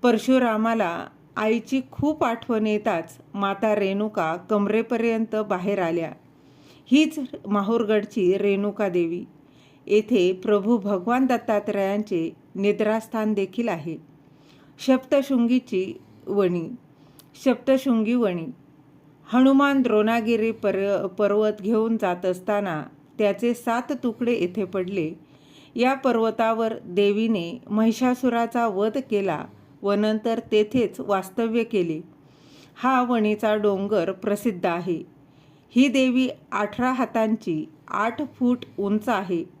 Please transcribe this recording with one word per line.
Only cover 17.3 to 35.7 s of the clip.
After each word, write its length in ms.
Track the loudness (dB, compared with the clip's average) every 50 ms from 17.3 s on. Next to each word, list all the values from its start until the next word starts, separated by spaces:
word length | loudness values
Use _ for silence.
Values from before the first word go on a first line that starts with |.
| _ -2 0
सप्तशृंगी 680 | 0 0 0 2 2 2 2 2 2 2 2 2 2 0
वणी. 320 | 2 2 0 0 -2 -6 -8 -12 -16 -20 -20 -20 -20 -20 -20 -20 -20 _ -20 -20 _ _ -2 2
हनुमान 500 | 4 6 6 6 6 4 4 4 2 2
द्रोणागिरी 680 | 2 2 2 2 2 2 0 2 0 0 2 0 -2
पर-, 560 | -2 -2 -2 -2 0 0 0 0 0 -2 -2
पर्वत 560 | -4 -2 0 0 2 2 2 2 2 0 -2 -2
घेऊन 340 | 0 0 2 2 0 0
जात 300 | 0 0 -2 -2 -2 -2
असताना 580 | -4 -4 -2 -2 -2 -2 -2 0 -2 -4 -6 -6 -10 -16 -20 -20 -20 -4 0
त्याचे 360 | 0 0 2 0 0 -2 -2
सात 380 | -2 -2 -2 -2 -2 -2 -4 -8
तुकडे 400 | -4 -4 -4 -4 -2 -2 -2 0
येथे 320 | 0 -2 -2 -2 -4 -6
पडले. 600 | -4 -4 -4 -4 -4 -4 -4 -4 -4 -6 -10 -18 _ -20 -20 -20 -20 -20 -20 -20 -12 -2
या 200 | 0 0 0 0
पर्वतावर 800 | 0 0 0 2 2 0 0 0 0 0 0 0 0 -2 -2 -4 -6 -10
देवीने 800 | -4 0 2 2 4 4 2 0 0 0 -2 -2 -6 -10 -12 -10 -4
महिषासुराचा 960 | 0 2 2 2 2 2 0 0 0 2 0 0 2 2 -2 0 -2 -2 -2
वध 320 | 0 0 0 0 0 0 -4 -4 -2
केला 340 | -2 0 0 0 -2 -4 -6 -12 -16 -20 -20 -20 -20 -6 -2
व 100 | 0 0
नंतर 480 | 2 2 0 0 -2 -2 -2 -4 -4 -4 0 2
तेथेच 480 | 2 2 2 2 0 0 0 -2 -8
वास्तव्य 640 | -2 -2 -2 -2 -2 -4 -4 -4 -4 0 0 -2 -2
केले. 360 | 0 0 -2 0 0 -4 -6 -8 -14 -20 -20 -20 -20 -20 -20 -20 -20 -20 -20 -20 -20 -16
हा 280 | -4 -2 0 2 2 2
वणीचा 540 | 2 0 2 2 0 0 0 0 0 0
डोंगर 560 | 2 2 0 0 0 -2 0 0 0 0 0 -4
प्रसिद्ध 540 | -4 -2 -2 -2 0 -2 -4 -4 -2 -2
आहे. 360 | -2 -2 -2 -2 -4 -4 -6 -6 -12 -20 _ -20 _ _ -20 _ -20 -20 _ _ _